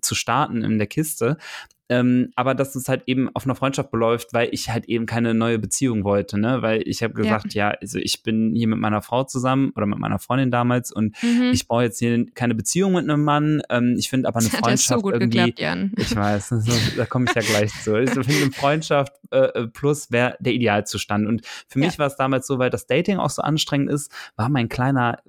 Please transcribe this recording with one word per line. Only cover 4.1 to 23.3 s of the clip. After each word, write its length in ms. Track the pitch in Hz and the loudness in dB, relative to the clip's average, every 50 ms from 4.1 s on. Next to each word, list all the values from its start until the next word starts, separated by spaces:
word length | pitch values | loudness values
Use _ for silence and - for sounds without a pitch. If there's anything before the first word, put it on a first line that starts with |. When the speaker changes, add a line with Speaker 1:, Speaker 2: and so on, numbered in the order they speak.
| 117 117 - - | 2 0 -2 -2
Speaker 1:
weil 180 | - 117 117 - | 0 0 0 0
ich 180 | - - - - | -2 -4 -4 -2
halt 160 | 113 117 - | -4 -4 -2
eben 220 | - 113 117 117 110 | -2 -2 -2 -2 -2
keine 260 | 113 117 117 117 113 | -2 0 0 2 2
neue 240 | 113 113 117 117 110 | 2 2 2 0 0
Beziehung 460 | 104 101 - - 135 131 117 107 95 | -2 -4 -4 -2 0 0 0 0 2
wollte, 340 | 101 101 101 101 - - 101 | 2 2 2 0 0 -2 0
ne? 220 | 104 117 131 123 | 0 0 0 0
Weil 220 | 110 113 110 110 - - | 0 0 0 0 0 -2
ich 140 | - - | -4 -4
hab 120 | 117 113 - | -4 -4 -2
Speaker 2:
Ja. 20 | |
Speaker 1:
gesagt, 400 | 110 107 110 110 110 104 104 - | -2 0 0 0 0 -2 -4 -2
ja, 140 | 107 101 104 - - | 0 0 0 -2 -4
also 160 | - 101 - 101 | -8 -6 -6 -4
ich 240 | - - - - | -4 -4 -4 -4
bin 320 | - 120 113 110 113 110 113 | -2 -2 0 2 2 2 2
hier 120 | 117 117 110 | 2 2 2
mit 100 | 110 - | 0 2
meiner 240 | 101 107 104 104 | 2 0 0 0
Frau 220 | - - - 123 135 | -2 -2 -2 -2 -2
zusammen 480 | - - 131 123 127 131 135 135 131 - | -2 -4 -2 0 0 2 2 2 0 0
oder 120 | - 104 104 | -2 -2 -2
mit 100 | 101 - | -2 -2
meiner 220 | - 107 104 98 | -2 -2 -2 -4
Freundin 320 | - - 123 131 135 127 | -2 -2 0 2 2 2
damals 400 | 120 120 120 120 123 123 123 - | 2 2 2 2 2 0 0 -2
und 240 | - - 110 107 104 - - | -2 -2 -2 -2 -2 -2 0
Speaker 2:
Mhm. 260 | 240 240 240 247 247 | 2 2 4 4 2
Speaker 1:
ich 160 | 247 - - - | 2 0 0 0
brauche 140 | 120 120 | 2 2
jetzt 160 | 123 117 - - | 2 2 0 0
hier 300 | 120 117 120 117 117 - - | 0 2 2 2 0 -2 -4
keine 180 | - 120 120 117 | -4 -2 0 0
Beziehung 380 | 110 - - - 170 190 196 185 | 0 -2 -2 0 0 2 2 2
mit 160 | 180 139 127 | 2 2 2
einem 140 | 151 147 147 | 2 2 2
Mann. 400 | 151 147 147 151 151 151 147 - - | 2 2 2 2 2 2 0 0 0
Ähm, 240 | 117 123 120 123 120 - | 0 2 2 2 2 0
ich 100 | 110 - | -2 -2
find 160 | - 131 131 - | -2 0 0 0
aber 100 | 110 113 | 0 0
eine 120 | 113 110 | 0 0
Speaker 2:
<laughs> 20 | |
Das 60 | - 262 | 0 0
hat 100 | - 117 | 2 2
ja 80 | 127 123 | 2 2
so 160 | - - - | 2 2 0
Speaker 1:
Freundschaft 80 | 240 | 0
Speaker 2:
gut 120 | 196 196 196 | 0 0 0
Speaker 1:
irgendwie 240 | - 247 240 - - | 0 0 2 2 2
Speaker 2:
geklappt, 220 | 180 - - - | 2 2 0 -2
Jan. 340 | - 156 175 180 190 196 202 214 | -4 -4 -2 -2 -2 -4 -2 -2
Speaker 1:
Ich 180 | - - 240 | -2 -2 0
weiß, 340 | 104 101 104 104 104 101 - | 0 2 2 0 0 -2 -2
das 180 | 123 113 107 113 | -2 0 2 2
ist, 280 | 120 117 110 - - | 2 2 2 0 0
da 120 | - 123 - | -2 -4 -2
komm 180 | - 127 127 | 0 0 0
ich 80 | 120 120 | 0 0
ja 80 | 117 | 0
gleich 300 | 107 107 107 104 104 107 - - - | 0 2 2 2 2 0 -2 -6 -2
zu. 140 | 110 107 107 | 0 0 2
Ich 120 | 127 131 | 2 2
finde 220 | 127 139 120 120 147 | 0 0 0 0 2
eine 160 | 147 147 139 | 2 2 0
Freundschaft, 640 | 131 - - 139 147 156 156 - 156 143 139 135 - _ _ - | 0 0 0 0 0 0 0 0 0 0 0 -2 -6 _ _ -2
äh, 80 | 123 131 | 2 2
äh, 280 | 131 127 - - 120 113 | 2 2 2 -2 -4 -6
plus 440 | - - - 143 151 143 - - | -6 -2 0 0 0 0 -2 -2
wär 260 | 120 120 123 123 - - | 0 2 2 0 -2 -2
der 140 | - 127 113 | -2 0 0
Idealzustand. 720 | 127 120 110 104 107 104 - - 104 - - 104 104 107 104 | 2 2 2 2 2 0 -2 -4 -6 -4 -2 -2 0 0 0
Und 160 | 117 107 - - - - - - | -2 -4 -4 -8 -16 -18 -14 -6
für 120 | - 135 | -2 0
Speaker 2:
Ja. 80 | 143 180 | 0 0
Speaker 1:
mich 100 | - - | 0 0
war's 180 | 151 139 135 - | -2 -2 0 -2
damals 280 | 135 131 135 127 - | -2 0 0 -2 -2
so, 140 | - 139 123 | -2 -2 0
weil 100 | 127 127 | 0 0
das 160 | - 113 - | -2 -2 -4
Dating 320 | - 127 147 175 - 202 185 | 0 0 0 2 0 0 0
auch 140 | - 147 | 0 -2